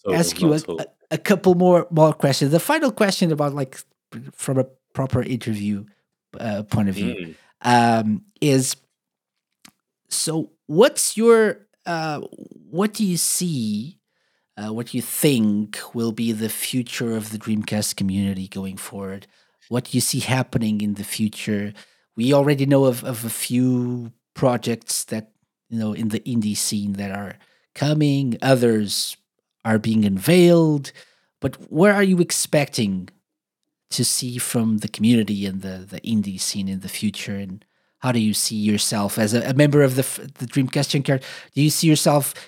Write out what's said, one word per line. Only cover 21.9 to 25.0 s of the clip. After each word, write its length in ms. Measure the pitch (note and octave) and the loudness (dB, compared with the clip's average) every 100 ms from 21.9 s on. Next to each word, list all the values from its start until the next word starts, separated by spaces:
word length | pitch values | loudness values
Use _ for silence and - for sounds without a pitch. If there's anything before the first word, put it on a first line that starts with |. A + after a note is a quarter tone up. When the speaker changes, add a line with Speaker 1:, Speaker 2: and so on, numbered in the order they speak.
| _ _ | _ _
Speaker 2:
We 180 | - B2 | -4 2
already 320 | C#3+ C#3+ C#3 | 4 4 2
know 200 | C#3 C#3 | 4 4
of, 180 | C3+ A#2+ | 4 2
of 200 | C3+ A#2 | -4 -8
a 60 | A#2 | -8
few 840 | - - B2 B2+ B2 B2 B2 A#2 - _ | -8 -2 0 2 0 -2 -6 -10 -16 _
projects 720 | - C3+ A#2+ A#2+ A2+ - - | -2 0 0 -4 -6 -6 -8